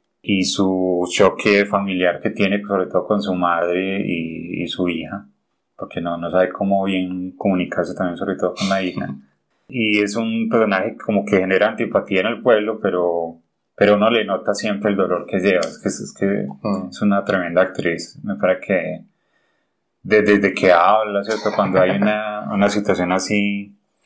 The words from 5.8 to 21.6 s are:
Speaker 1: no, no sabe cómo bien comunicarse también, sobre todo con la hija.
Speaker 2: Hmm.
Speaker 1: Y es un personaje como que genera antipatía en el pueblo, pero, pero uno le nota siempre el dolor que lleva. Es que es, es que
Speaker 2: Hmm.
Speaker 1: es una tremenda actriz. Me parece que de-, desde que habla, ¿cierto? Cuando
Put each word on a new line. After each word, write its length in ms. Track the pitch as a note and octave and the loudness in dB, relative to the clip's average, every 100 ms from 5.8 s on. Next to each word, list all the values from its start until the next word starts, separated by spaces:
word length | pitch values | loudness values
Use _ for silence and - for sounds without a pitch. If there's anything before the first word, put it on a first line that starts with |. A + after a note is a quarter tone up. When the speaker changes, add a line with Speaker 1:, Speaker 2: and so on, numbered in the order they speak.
| - F2+ | -12 -8
Speaker 1:
no, 160 | E2+ E2+ | -6 -6
no 120 | E2+ | -2
sabe 200 | F2+ F2+ | 2 2
cómo 340 | - G2 G2 | 0 0 0
bien 480 | G2 F#2 F#2 F#2 F#2 - | 0 -2 -4 -6 -8 -4
comunicarse 580 | G#2 F2+ F2 F#2+ E2+ F#2+ | 0 0 -2 -2 -4 -2
también, 220 | F#2 E2+ | -6 -4
sobre 180 | G2 F2+ | -6 -2
todo 180 | F2+ | -4
con 160 | - F#2+ | -2 -2
la 120 | G2 | -2
hija. 240 | F#2 - C#2 | -2 -6 -8
Speaker 2:
Hmm. 160 | C#2 - _ _ _ _ | -10 -16 _ _ _ _
Speaker 1:
Y 300 | B2+ A2 G#2 | -4 0 2
es 140 | G#2 A2 | 0 -2
un 320 | A2+ A2+ A2+ | -2 -2 0
personaje 460 | A#2 G#2+ F#2+ G#2 - | 2 2 2 -2 -6
como 280 | - G2+ G2+ | -2 0 2
que 120 | F#2+ | 0
genera 280 | F#2 F#2 G#2 | 2 4 2
antipatía 520 | A2+ A2 G2+ - F#2+ | 0 -2 -2 0 0
en 60 | G#2 | 0
el 140 | A2+ | 0
pueblo, 380 | B2 G#2+ G#2+ G#2+ | 2 2 2 -2
pero, 560 | G2+ F2+ F2 E2+ E2 E2 _ _ _ - | -2 0 0 -2 -4 -10 _ _ _ 0
pero 200 | G#2 G2+ | 4 6
uno 140 | A2 | 4
le 140 | A#2 | 2
nota 300 | G2+ F#2+ - | 0 -2 -2
siempre 380 | G2+ A2 G2+ G#2 | -4 -2 -2 -2
el 40 | G2 | 0
dolor 280 | F2+ F2 E2 | 0 -2 -2
que 120 | F#2+ | 0
lleva. 200 | F#2+ F2+ | 2 2
Es 160 | - - | 0 -4
que 100 | G2+ | -6
es, 100 | - | -6
es 140 | G#2 | -8
que 340 | - G2 G#2 G#2 - | -4 -2 -2 -4 -6
Speaker 2:
Hmm. 240 | G#2+ G2+ F#2+ | -4 -4 -6
Speaker 1:
es 120 | - | -2
una 220 | G#2 G2+ G2 | 0 0 0
tremenda 360 | G2 E2+ E2+ | -2 0 2
actriz. 540 | F#2 - F2 E2 - - | 0 0 -4 -4 -8 -12
Me 120 | G2+ G2+ | -8 -2
parece 260 | F#2 - - | 0 0 0
que 380 | F#2 E2 E2+ - _ _ _ _ _ _ _ _ _ | -2 -2 -10 -14 _ _ _ _ _ _ _ _ _
de-, 180 | F#2 G#2+ | 0 2
desde 320 | G#2 G#2 G2 | 6 4 4
que 180 | - F#2+ | 2 6
habla, 500 | F2 F#2 G#2+ G#2+ G2+ | 6 6 4 2 -2
¿cierto? 280 | G#2 G#2+ G#2+ | -2 -2 -2
Cuando 240 | G#2 | 0